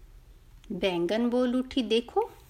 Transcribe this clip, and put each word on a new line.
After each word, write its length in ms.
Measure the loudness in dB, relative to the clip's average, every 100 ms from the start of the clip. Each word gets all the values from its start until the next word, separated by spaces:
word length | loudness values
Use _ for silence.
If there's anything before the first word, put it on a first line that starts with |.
| -20 -20 -20 -20 -20 -20 -10
बैंगन 580 | -2 0 2 0 2 2
बोल 260 | 2 2 0
उठी, 260 | -2 -2
"देखो, 480 | 0 0 0 -2 -2 -6 -16